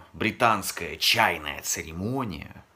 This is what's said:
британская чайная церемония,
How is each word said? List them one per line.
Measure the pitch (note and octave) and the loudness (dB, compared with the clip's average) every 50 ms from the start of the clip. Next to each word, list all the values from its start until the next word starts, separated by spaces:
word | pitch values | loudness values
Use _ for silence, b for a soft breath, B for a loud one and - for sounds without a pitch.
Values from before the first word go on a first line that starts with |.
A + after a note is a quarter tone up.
| - - - | -18 -16 -6
британская | E2 G2+ A2 G2+ - B2 A#2 A2 G2+ G2 - - - E2+ D2+ D2+ | -2 0 0 2 4 4 4 4 4 0 -6 -6 -6 -8 -8 -4
чайная | - - - - - - - E2+ D#2+ D2+ D2 C#2 C#2+ | 0 2 4 6 6 4 4 2 0 -4 -8 -8 -6
церемония, | - - - G2 D#2+ D#2+ D#2+ E2+ F#2 A2+ B2+ C3+ B2+ G#2 E2 C#2 - - - - - _ _ | -4 -4 -4 -4 -4 -8 -6 -4 -2 -2 -2 -2 -2 -4 -6 -8 -10 -12 -16 -18 -20 _ _